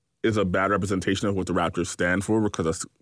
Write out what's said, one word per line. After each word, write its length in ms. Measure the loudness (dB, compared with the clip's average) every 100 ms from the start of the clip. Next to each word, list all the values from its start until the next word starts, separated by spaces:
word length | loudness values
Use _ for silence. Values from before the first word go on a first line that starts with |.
| _ _
is 140 | 0 2
a 80 |
bad 260 | 2 2 2
representation 560 | 2 0 -2 0 0 0
of 60 |
what 120 | -2 0
the 60 |
Raptors 340 | 0 0 -2 -4
stand 340 | -2 0 0
for, 160 | 2 0
because 240 | 0 0
that's 220 | -2 -2 -6 _